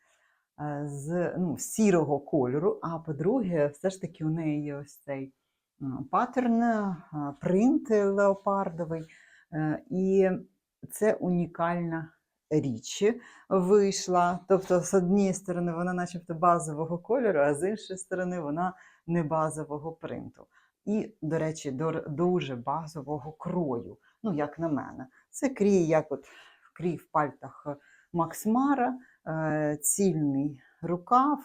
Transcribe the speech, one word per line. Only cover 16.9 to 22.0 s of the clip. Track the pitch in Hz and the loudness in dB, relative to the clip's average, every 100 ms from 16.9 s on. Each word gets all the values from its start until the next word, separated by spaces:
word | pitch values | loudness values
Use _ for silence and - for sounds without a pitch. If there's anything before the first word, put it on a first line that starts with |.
| 175 | -6
кольору, | - 262 208 151 | -2 0 2 4
а | 143 | 4
з | 143 185 | 2 0
іншої | 214 - 185 | -4 -8 -12
сторони, | - 180 180 180 | -6 -4 -2 -4
вона | 147 156 180 - - _ - | -4 -2 -4 -6 -18 _ -2
не | 170 | -2
базового | 151 160 156 151 143 147 165 | 0 0 0 -2 -6 -8 -8
принту. | 165 160 - - - - _ _ _ | -10 -10 -10 -12 -18 -20 _ _ _
І, | 190 214 - - | -4 -4 -4 -8
до | 156 160 | -4 -2
речі, | 156 156 143 | -2 -4 -8
дор-, | 131 160 160 | -4 -4 -4